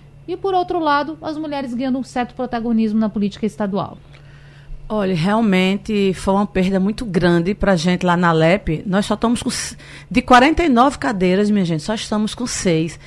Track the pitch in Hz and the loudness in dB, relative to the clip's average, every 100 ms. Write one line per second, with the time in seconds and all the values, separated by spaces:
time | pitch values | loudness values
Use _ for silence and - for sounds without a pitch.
0 | - - - 370 392 370 359 359 311 285 | -20 -20 -12 -6 -2 -2 -2 -2 0 0
1 | 294 320 311 311 311 285 269 233 269 262 | -2 -8 -8 -8 -6 -8 -6 -6 -4 -4
2 | 247 247 240 - 247 233 226 226 220 214 | -4 -6 -6 -6 -6 -4 -2 0 0 0
3 | 220 208 202 - 214 - 208 190 127 - | -2 -2 -4 -4 -6 -4 -4 -4 -6 -10
4 | - - - - - - - - - 214 | -20 -20 -20 -20 -20 -20 -16 -16 -6 -4
5 | 190 180 175 220 220 185 185 196 214 208 | -2 0 0 2 2 2 2 0 -2 0
6 | 196 185 - 196 208 190 185 190 190 220 | 0 0 0 0 0 0 0 0 0 -2
7 | 240 175 175 170 170 208 196 180 175 180 | -4 0 2 2 0 0 0 2 2 0
8 | 180 175 175 160 160 202 - 156 - 185 | 2 2 2 4 4 2 0 -4 -2 -2
9 | 202 208 - 240 254 - - - - - | 0 0 0 0 -2 -6 -8 -12 -18 -20
10 | - 180 - 247 269 320 339 233 269 - | -4 -2 6 6 6 4 4 4 4 2
11 | 269 202 180 185 208 208 175 160 - 220 | -4 0 2 2 2 2 2 -2 -2 -6
12 | - 214 214 - 156 - 190 160 165 - | -4 -2 -2 -4 -6 -2 0 0 0 -6